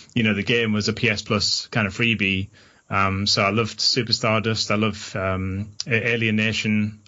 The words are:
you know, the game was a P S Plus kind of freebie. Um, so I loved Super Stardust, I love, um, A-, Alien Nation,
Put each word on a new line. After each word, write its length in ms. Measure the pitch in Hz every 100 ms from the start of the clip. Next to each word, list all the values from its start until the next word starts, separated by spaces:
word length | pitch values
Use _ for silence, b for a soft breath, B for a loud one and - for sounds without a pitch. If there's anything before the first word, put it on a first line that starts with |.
| B
you 100 | -
know, 100 | 110
the 100 | 101
game 300 | 101 120 113
was 160 | 107 104
a 40 |
P 160 | 107 117
S 120 | 104
Plus 460 | - 107 - - -
kind 200 | 120 101
of 80 | -
freebie. 540 | 117 107 98 95 98 b b b b
Um, 380 | 101 98 95 101
so 160 | -
I 80 | 98
loved 320 | 107 110 -
Super 320 | - - 113
Stardust, 560 | 113 113 110 110 110 -
I 60 | 107
love, 400 | 107 92 - 104
um, 560 | 95 92 95 95 107 - -
A-, 220 | 113 117
Alien 260 | 117 113 107
Nation, 640 | 110 104 110 107 104 -